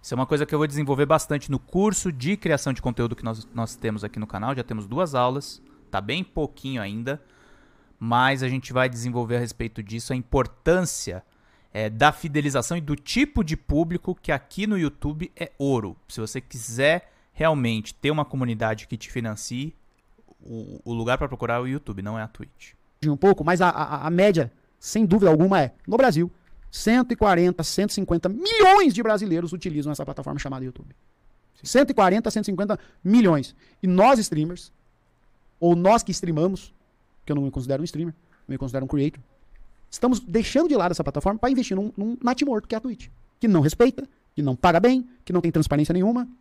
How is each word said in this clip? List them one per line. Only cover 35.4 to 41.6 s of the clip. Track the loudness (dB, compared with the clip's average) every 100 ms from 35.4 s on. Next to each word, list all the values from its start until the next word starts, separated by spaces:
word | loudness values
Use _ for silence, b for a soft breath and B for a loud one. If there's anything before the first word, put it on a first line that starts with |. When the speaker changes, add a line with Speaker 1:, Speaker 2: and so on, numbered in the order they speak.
| _ _
Speaker 2:
ou | 2
nós | 4 4 4
que | 2
streamamos, | -6 -2 0 0 -2 -12 _ _ _ _ _ -4
que |
eu | -2
não |
me | -2
considero | -6 -4 -4
um | -4
streamer, | -6 -8 -10 _ _ -12
eu |
me | -8
considero | -6 -6
um | -4
creator, | -2 -2 -4 -20 _ _ -20 -20 -20 -18
estamos | -2 0 0
deixando | 0 -2 0 2 2
de | 2
lado | 0
essa | -2
plataforma | -4 -2 -2 0
pra | 0
investir | 0